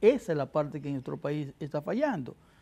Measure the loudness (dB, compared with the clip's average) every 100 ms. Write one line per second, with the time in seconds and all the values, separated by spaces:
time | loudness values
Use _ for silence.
0 | 6 6 4 -2 0 0 -2 -4 -6 -6
1 | -6 -6 -4 -4 -6 -8 -6 -4 -2 0
2 | 0 0 -6 -12 _ _